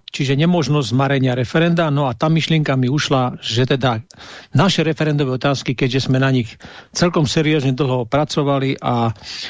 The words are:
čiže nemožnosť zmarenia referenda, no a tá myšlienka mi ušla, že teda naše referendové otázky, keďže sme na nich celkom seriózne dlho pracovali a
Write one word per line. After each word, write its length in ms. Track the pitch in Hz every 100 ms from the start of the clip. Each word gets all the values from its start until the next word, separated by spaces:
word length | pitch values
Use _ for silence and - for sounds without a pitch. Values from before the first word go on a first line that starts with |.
| -
čiže 320 | - 135 139
nemožnosť 560 | 170 175 143 147 110 127
zmarenia 400 | 139 135 127 123
referenda, 560 | 117 165 170 170 160
no 160 | 143 135
a 80 | -
tá 160 | 160
myšlienka 480 | 160 - 160 147 131
mi 80 | 123
ušla, 560 | 147 - 131 123 -
že 240 | - 110 131
teda 320 | 139 131 110 - - - - - -
naše 320 | 190 - 151
referendové 480 | 131 156 147 135 127
otázky, 400 | 143 131 - 127
keďže 320 | 131 127 131
sme 160 | 131
na 80 | 135
nich 240 | 131 110 - - - - -
celkom 320 | 175 170 135
seriózne 480 | 165 151 156 135 131
dlho 320 | 135 127 113
pracovali 720 | 139 151 160 139 139 135 -
a 320 | 131 120 117 - - -